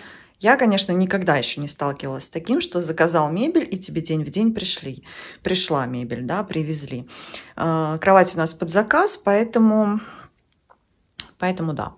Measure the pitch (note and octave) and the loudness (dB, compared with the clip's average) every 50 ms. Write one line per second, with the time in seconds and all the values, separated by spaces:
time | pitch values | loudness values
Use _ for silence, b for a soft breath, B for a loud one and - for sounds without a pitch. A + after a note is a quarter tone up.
0 | B B B B B B B _ - A3 C#4 C4 B3+ A3 G3 G3 - - F3 F#3 | B B B B B B B _ 4 4 6 6 6 4 4 2 2 0 2 2
1 | F#3 F#3 G3 F#3+ F3+ E3 D3 C3 A#2 - - C#3+ D3 C#3+ - - C#3+ C#3+ C#3 - | 2 2 0 0 2 2 2 2 0 -2 -4 -6 -8 -8 -6 -4 -4 -4 -4 -4
2 | C#3+ C3+ C3+ B2+ - - - E3 E3 G#3+ C4 F4 - - - F3 E3+ D3+ E3 - | -8 -8 -8 -10 -10 -10 -10 -8 -4 -2 -2 -2 -2 -2 -4 -4 -4 -2 0 2
3 | D#3+ E3+ E3 D#3+ D3+ D3 E3 G3 C4 E4 F#4 D#4+ - - F#3+ F#3 - - D3 E3 | 2 2 4 2 2 2 0 0 0 2 2 0 0 0 -4 -8 -8 -6 -6 -6
4 | E3 - D#3+ D#3 D3 D3 D3+ G3 A3 A3+ A3 G#3 F#3 - - - - C3+ B2 - | -4 -2 -2 -2 -2 -2 0 0 2 2 0 0 -4 -6 -6 -6 -8 -10 -12 -12
5 | B B B B B B B B - - F#3 F#3 - - D#3 C#3 B2+ B2 B2+ B2 | B B B B B B B B -2 0 0 0 0 0 0 0 0 -2 -4 -4
6 | B2 A2+ A#2+ A#2+ B2+ - E3+ G3+ F#3+ - - D#3+ D3+ D#3 D#3 D3 C#3+ C3+ C3+ A#2+ | -4 -6 -6 -6 -4 -4 -4 -4 -4 -2 -2 -2 -2 -2 -4 -6 -8 -8 -10 -10
7 | B2+ B B B B B B B B B B - D#3 E3 E3 D#3+ D#3+ D3+ D#3+ D#3+ | -10 B B B B B B B B B B -2 0 0 0 0 0 -2 -2 0
8 | - F#3+ G3 F#3+ F3+ F#3 - E3 D#3+ E3 - - F3 D#3+ E3+ G#3 A3 A3 C#4 D#4+ | 4 6 8 8 6 4 2 -2 -2 -2 -4 -6 -6 -2 0 0 2 2 4 2
9 | G4+ G4+ - - - G#3 G3+ G#3+ A3+ A3+ - A#3 A3 A3 G#3+ A3 G#3 G3+ G#3 G#3+ | 2 2 0 -2 0 2 2 2 2 2 2 4 4 6 4 4 2 2 0 -2
10 | B B B B B B _ _ _ _ _ _ _ _ _ _ _ _ _ _ | B B B B B B _ _ _ _ _ _ _ _ _ _ _ _ _ _
11 | _ _ _ - - - _ - F3+ F#3 F#3 F#3 E3 D#3+ D3 - - - - | _ _ _ -16 -16 -16 _ -4 -2 -2 -2 -2 -4 -4 -4 -4 -6 -8 -8